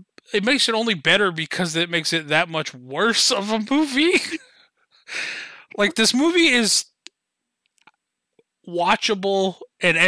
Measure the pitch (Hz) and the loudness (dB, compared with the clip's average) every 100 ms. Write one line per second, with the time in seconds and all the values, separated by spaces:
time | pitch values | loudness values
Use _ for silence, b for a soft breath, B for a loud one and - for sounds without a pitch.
0 | - - - 208 208 277 - 220 233 180 | -20 -20 -6 -2 0 2 2 0 -2 0
1 | 156 190 196 165 156 - 175 160 170 170 | 2 2 2 -2 -6 -4 -2 -2 -2 -2
2 | 151 165 147 156 175 160 147 127 127 143 | -2 -4 0 0 0 -4 -6 -12 -10 -2
3 | 220 220 - 202 202 220 214 285 302 262 | 0 2 0 0 -2 -4 0 0 0 0
4 | 330 381 - 320 - _ _ _ _ _ | 2 0 -2 -10 -14 _ _ _ _ _
5 | - - - - - - - - 202 - | -14 -10 -10 -10 -14 -20 -12 -2 -2 2
6 | 220 247 330 349 330 247 208 - - _ | 2 2 2 4 4 4 2 0 -4 _
7 | - - _ _ _ _ _ _ _ _ | -20 -20 _ _ _ _ _ _ _ _
8 | _ _ _ _ _ _ - 175 175 214 | _ _ _ _ _ _ -8 -2 0 2
9 | - 202 196 196 190 - - _ 180 160 | 0 -2 0 0 0 -4 -14 _ 2 4